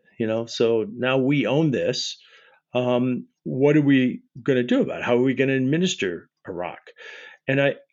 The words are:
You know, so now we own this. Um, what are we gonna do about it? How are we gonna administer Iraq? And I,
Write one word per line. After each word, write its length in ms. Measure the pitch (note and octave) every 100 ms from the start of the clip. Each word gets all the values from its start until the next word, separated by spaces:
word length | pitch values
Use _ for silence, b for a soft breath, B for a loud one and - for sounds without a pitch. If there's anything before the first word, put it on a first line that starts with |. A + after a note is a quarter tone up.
| _ -
You 80 | A2
know, 200 | A2 A#2
so 380 | - A#2 A2+ G#2
now 260 | A#2+ B2+ C3+
we 280 | C3 D3 A2
own 240 | C3+ D#3+
this. 480 | A2+ E2+ C3+ - - b b b b _
Um, 540 | B2 B2 B2 B2+ B2 - _
what 320 | E3 C#3 C#3+ D3+
are 60 |
we 400 | C#3 C3+ B2+ - - -
gonna 220 | A2+ B2+
do 160 | B2 C4+
about 160 | A3 E2
it? 60 |
How 100 | G2+ A#2+
are 60 |
we 120 | C3
gonna 200 | C3 C3+
administer 720 | C3+ C3 D#3 F3+ - F#2 E2 - _ -
Iraq? 320 | F2 F2 - - B B B B B -
And 160 | C3+
I, 140 | C#3 - -